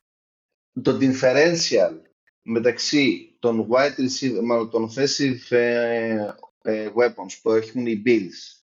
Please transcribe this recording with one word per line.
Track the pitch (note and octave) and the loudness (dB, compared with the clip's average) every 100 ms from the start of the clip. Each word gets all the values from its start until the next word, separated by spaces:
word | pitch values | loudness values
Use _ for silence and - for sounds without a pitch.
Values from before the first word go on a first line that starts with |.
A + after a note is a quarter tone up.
| _ _ _ _ _ _ _ - | _ _ _ _ _ _ _ -4
Το | C#3 A#2 | -2 2
differential | C3+ B2+ C3 C3 E3 E3+ - A2+ F2 E2 _ _ _ _ | 2 2 2 4 4 2 0 2 2 -2 _ _ _ _
μεταξύ | - A#2 A#2+ A#2 - D3 C3+ F#2 - _ | -4 0 0 0 0 0 2 0 -6 _
των | A#2+ A2+ G#2+ | -2 0 0
wide | B2 C#3+ | 2 2
receiver, | C#3 B2+ - C3+ G#2 | 0 -4 -2 -4 -2
μάλλον | A#2 A#2 A2+ | 0 0 0
των | A2+ A2+ | -4 -4
offensive, | A#2 C#3 - C#3 A#2+ - B2 | -2 -2 0 -2 -4 -2 0
ε, | A#2+ A#2+ A#2 A#2 A2+ A2 G#2 - - _ | 2 0 0 -2 -2 -2 -4 -8 -20 _
ε, | - A2 G#2+ G#2+ | -6 -4 -4 0
weapons | A#2+ A2 G2 - | 0 0 -16 -6
που | A2+ | 0
έχουν | A2 A2 B2+ A#2+ | 0 0 -6 -4
οι | G#2+ A2 | -2 2
Bills | A2+ F2 - - - | 2 0 -12 -20 -20